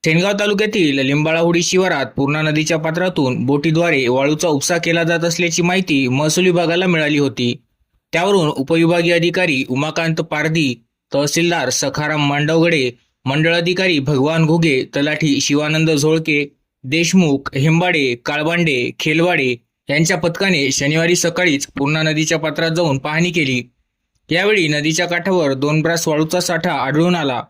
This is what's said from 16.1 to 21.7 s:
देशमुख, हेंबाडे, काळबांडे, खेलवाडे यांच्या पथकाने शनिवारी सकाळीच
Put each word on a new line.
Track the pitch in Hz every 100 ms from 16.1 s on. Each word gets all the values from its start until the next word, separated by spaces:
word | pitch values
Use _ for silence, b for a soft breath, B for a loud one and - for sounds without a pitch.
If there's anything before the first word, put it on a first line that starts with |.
| 160 160 147 143 _ _ _
देशमुख, | 127 156 165 185 165 139 - 139
हेंबाडे, | 151 165 180 160 135 120 -
काळबांडे, | 147 156 170 165 131 123 -
खेलवाडे | 160 156 175 170 131 120 _ _ -
यांच्या | 143 165 180
पथकाने | 165 165 196 170 135
शनिवारी | 135 143 160 170 175
सकाळीच | 170 165 180 139 -